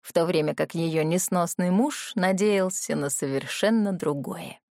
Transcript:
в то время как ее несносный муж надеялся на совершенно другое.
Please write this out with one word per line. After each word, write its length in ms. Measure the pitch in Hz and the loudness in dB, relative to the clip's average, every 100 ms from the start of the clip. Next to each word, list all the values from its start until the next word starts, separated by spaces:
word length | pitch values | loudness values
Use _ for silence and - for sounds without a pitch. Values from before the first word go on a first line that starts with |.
в 100 | - | 0
то 140 | 175 165 | 0 2
время 280 | 175 151 | 0 0
как 200 | 143 156 | -2 -4
ее 280 | 170 165 160 | -2 0 0
несносный 680 | 156 180 - 180 170 - 180 | 2 0 0 0 0 0 2
муж 420 | 185 285 - - - | 2 2 -2 -8 -2
надеялся 800 | 185 190 208 196 185 - - 156 | 0 2 2 2 0 -2 -4 -2
на 120 | 143 | -2
совершенно 840 | - 143 135 135 - 202 226 202 | -2 -2 -2 -4 0 2 4 2
другое. 680 | 180 147 143 135 170 165 - _ | 0 0 -2 -4 -8 -10 -14 _